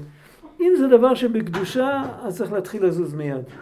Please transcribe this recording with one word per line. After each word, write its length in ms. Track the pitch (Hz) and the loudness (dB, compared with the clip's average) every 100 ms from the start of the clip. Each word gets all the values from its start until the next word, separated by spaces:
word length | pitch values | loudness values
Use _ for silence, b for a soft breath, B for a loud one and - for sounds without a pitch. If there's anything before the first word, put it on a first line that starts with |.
| - B B B B - | -10 B B B B 0
אם 140 | 349 349 | 4 4
זה 100 | 269 | 6
דבר 280 | 240 254 247 | 6 6 2
שבקדושה, 880 | 247 226 165 170 185 254 269 277 262 - | 0 -2 -2 -4 -4 -2 -2 -2 -6 -8
אז 160 | 240 175 | -8 -6
צריך 140 | 202 | -4
להתחיל 340 | 202 185 214 185 | -4 -6 -2 0
לזוז 280 | 165 156 | 0 -4
מיד, 300 | 151 143 135 127 - | -6 -6 -6 -8 -12